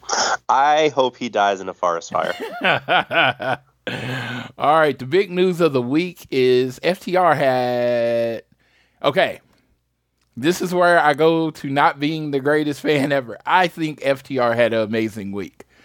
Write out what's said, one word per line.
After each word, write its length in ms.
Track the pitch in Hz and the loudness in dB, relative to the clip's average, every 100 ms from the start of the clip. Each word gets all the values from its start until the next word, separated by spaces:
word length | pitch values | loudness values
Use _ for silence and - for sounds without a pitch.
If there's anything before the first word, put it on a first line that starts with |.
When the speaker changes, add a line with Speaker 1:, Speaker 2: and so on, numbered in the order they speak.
| - - - - - | -8 -4 -4 -4 0
Speaker 1:
I 380 | 123 143 151 156 135 | 2 4 2 2 0
hope 220 | 131 - | -2 -2
he 120 | 123 | -4
dies 320 | 107 101 98 | 0 0 0
in 80 | 95 | -6
a 40 | 87 | -4
forest 360 | 87 85 - | -2 -2 -4
fire. 220 | 85 - - 453 698 | -4 -4 -6 -8 -4
Speaker 2:
<laughs> 960 | 226 131 - 170 - 160 139 - 123 127 _ _ - - 123 131 120 120 - - | 0 0 0 -2 0 0 0 0 -4 -6 _ _ -12 -10 -8 -10 -10 -12 -12 -4
All 220 | 135 160 | 2 4
right, 180 | 151 131 | 2 0
the 80 | 127 | -2
big 240 | 175 202 | 0 0
news 320 | 180 185 170 | 0 0 2
of 100 | 165 | 2
the 100 | 131 | 2
week 420 | 123 151 180 170 - | 0 -2 -2 -8 -4
is 480 | 135 127 127 131 127 | 2 4 4 0 -2
F 200 | 156 185 | -4 -4
T 140 | - 180 | -2 2
R 200 | 175 147 | 2 2
had, 1080 | 139 127 123 123 120 120 117 117 117 113 - _ _ _ _ _ | 2 0 0 0 0 0 0 0 -2 -6 -12 _ _ _ _ _
okay, 380 | - 139 143 - _ _ _ _ _ _ _ _ _ - | -2 0 0 -2 _ _ _ _ _ _ _ _ _ -4
this 260 | 143 180 | -2 -2
is 120 | 185 | -2
where 260 | 180 175 170 | 2 4 4
I 140 | 151 | 4
go 380 | 143 160 165 160 | 4 2 2 -2
to 180 | 151 143 | -6 -4
not 300 | 139 160 143 | 2 2 2
being 320 | 147 160 151 | -4 -4 -4
the 80 | 139 | -2
greatest 420 | 135 151 147 139 | 0 0 0 -4
fan 300 | 147 147 139 | 0 0 2
ever. 260 | 139 120 101 - | -2 -4 -10 0
I 220 | 175 180 | 2 2
think 320 | 170 156 143 | -2 -8 -4
F 220 | 135 135 | -2 -2
T 160 | - 131 | -4 0
R 140 | 120 | 0
had 200 | 117 117 | 4 2
an 60 | 113 | 2
amazing 520 | 104 113 113 107 98 | -2 -2 -4 -6 -10
week. 340 | 101 90 _ - _ | -10 -10 _ -20 _